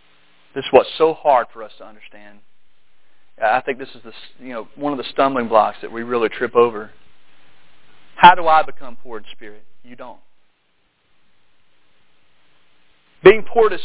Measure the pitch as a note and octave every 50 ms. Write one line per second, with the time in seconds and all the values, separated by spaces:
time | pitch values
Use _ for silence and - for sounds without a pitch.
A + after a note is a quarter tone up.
0 | _ - - - - - - - - - - C3+ C3 - - B2 G#2 - - -
1 | E3 D#3+ D#3 - - D3+ C3+ A#2+ A2+ - - A2+ G#2+ G#2+ - - F#2+ G#2+ A2 G#2+
2 | - - - G#2 G#2 G#2 G#2 G#2 - - - - - - - - - - - -
3 | - - - - - - - - A2 A2 A#2 C3 - D3 C3+ A#2+ C3+ C3 - A#2+
4 | G#2 A2+ A2 - - - - - B2+ C3 B2 A2+ G#2 - - C#3+ C#3+ D3 C#3+ B2+
5 | A2 - - - C#3 C#3 C#3 B2+ A#2 A2 A2+ A2 G#2 G#2 G#2 - - - A2 A#2
6 | A#2 A#2+ A#2+ A#2+ A2+ G#2 - - B2 A#2 - A#2+ A#2+ A#2+ A2 G#2 G#2+ G#2 - -
7 | - - - - - - - - - - - - - - - - - - - -
8 | - - - - - F3 F3+ F3+ E3+ D#3+ D#3 D#3 D3+ C#3 B2+ - C#3+ B2+ A#2+ -
9 | - B2+ A2+ G#2+ G#2 - - - A#2 G#2 G#2 G#2+ G#2 - - - - A#2+ B2 A#2+
10 | B2+ B2 - - - - - _ _ _ _ _ _ _ _ _ _ _ _ _
11 | _ _ _ - - - - - - - - - - - - - - - - -
12 | - - - - _ _ _ _ _ _ _ _ _ _ _ _ _ _ _ _
13 | _ _ _ _ - F#3 A3 G#3+ G#3 - - A#3 A3 G#3 F#3 E3